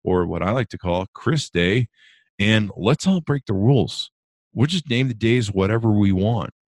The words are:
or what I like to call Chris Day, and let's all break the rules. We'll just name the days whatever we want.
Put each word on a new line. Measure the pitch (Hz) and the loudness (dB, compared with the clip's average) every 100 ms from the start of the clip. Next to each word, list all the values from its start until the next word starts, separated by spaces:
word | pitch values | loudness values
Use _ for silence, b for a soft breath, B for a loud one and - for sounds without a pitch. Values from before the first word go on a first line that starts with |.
or | - 90 85 | -2 -2 -2
what | 85 | -4
I | 87 | -2
like | 127 110 | -2 -4
to | 87 | -6
call | 87 87 92 | -4 -4 -4
Chris | - 113 151 - | -6 -2 -2 -2
Day, | 87 87 117 120 b b b b - | 0 2 2 -2 b b b b -4
and | 101 110 101 | 2 2 0
let's | - 101 151 185 | -4 -2 0 0
all | 185 | -2
break | 156 143 | -2 -4
the | - | -4
rules. | 98 107 139 80 - - _ _ _ _ | 0 2 2 0 -4 -12 _ _ _ _
We'll | - 147 | -2 0
just | 180 131 | 0 -2
name | 120 135 | 0 0
the | |
days | 110 113 123 107 | 0 2 2 2
whatever | 95 95 113 113 | 0 0 2 2
we | 104 98 | 2 2
want. | 92 104 113 65 - | 2 0 -2 -4 -10